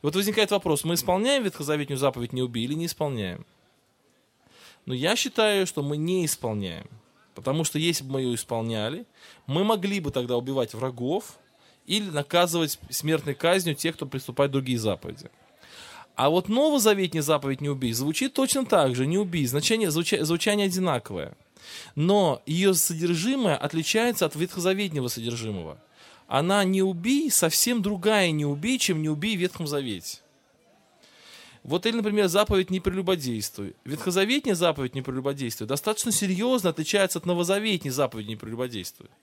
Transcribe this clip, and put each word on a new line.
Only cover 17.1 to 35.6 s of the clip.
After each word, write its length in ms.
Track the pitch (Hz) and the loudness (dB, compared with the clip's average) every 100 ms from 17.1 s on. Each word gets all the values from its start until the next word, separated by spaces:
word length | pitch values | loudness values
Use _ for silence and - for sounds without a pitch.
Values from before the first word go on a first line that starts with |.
| 160 | 0
заповедь 380 | 143 151 139 135 | 2 2 2 -2
«не 80 | 143 | -4
убий» 240 | 139 127 | -2 -2
звучит 420 | 113 139 156 262 | 0 -2 0 -2
точно 300 | - 262 277 254 | 0 2 0 4
так 300 | 196 135 123 | 4 4 2
же, 100 | 135 | 0
«не 120 | 180 | 0
убий», 280 | 202 170 131 | 0 0 0
значение, 460 | 139 156 226 202 | 0 2 2 2
звуча-, 320 | 151 170 196 | 0 0 0
звучание 420 | 156 170 - 208 196 | 0 0 2 2 2
одинаковое. 680 | 180 185 127 - 95 69 - _ _ - - - | 2 0 0 -2 -8 -8 -12 _ _ -18 -16 -12
Но 480 | - 165 208 180 131 | -2 4 4 4 2
её 300 | - 160 196 | -2 2 4
содержимое 840 | 175 - 165 175 170 202 269 220 147 | 4 0 0 0 0 0 2 2 2
отличается 680 | 147 165 156 220 233 233 160 | 0 -2 0 2 2 2 -2
от 80 | |
ветхозаветнего 720 | 147 180 - 175 190 202 151 123 | 0 -4 0 0 0 0 -2 -4
содержимого. 720 | 117 117 117 110 98 80 73 _ _ - - - | -4 -6 -4 -6 -6 -8 -14 _ _ -20 -20 -2
Она 360 | 131 165 202 | 0 2 2
«не 160 | 190 190 | 2 2
убий», 500 | 190 175 196 285 302 | 0 0 0 2 2
совсем 520 | - 160 - - 240 | 2 2 2 2 0
другая 480 | 196 202 190 214 180 | 0 0 2 4 4
«не 160 | 156 147 | 2 0
убий», 320 | 143 196 254 | -2 -2 0
чем 240 | - 160 | 0 0
«не 80 | 156 | 0
убий» 260 | 151 208 202 | -2 -2 0
в 40 | |
Ветхом 260 | 175 - 156 | -2 -4 -4
Завете. 540 | 147 131 95 - - _ _ _ _ _ _ _ _ - - - - - - | -2 -4 -6 -8 -14 _ _ _ _ _ _ _ _ -20 -20 -20 -20 -20 -20
Вот 220 | - 165 | -4 -2
или, 100 | 220 | 0
например, 340 | 233 214 208 196 | 0 0 2 4
заповедь 420 | 180 208 196 190 | 4 4 2 2
«не 100 | 185 | -2
прелюбодействуй». 960 | 185 185 180 180 131 113 101 - 101 - | -2 -2 0 -2 -2 -4 -6 -8 -12 -12
Ветхозаветная 720 | - 147 190 180 202 277 269 | -12 -6 -2 0 2 2 0
заповедь 400 | 180 170 147 127 | 2 2 0 -4
«не 80 | 135 | -4
прелюбодействуй» 640 | 131 131 135 139 127 - | -6 -4 -4 -4 -6 -6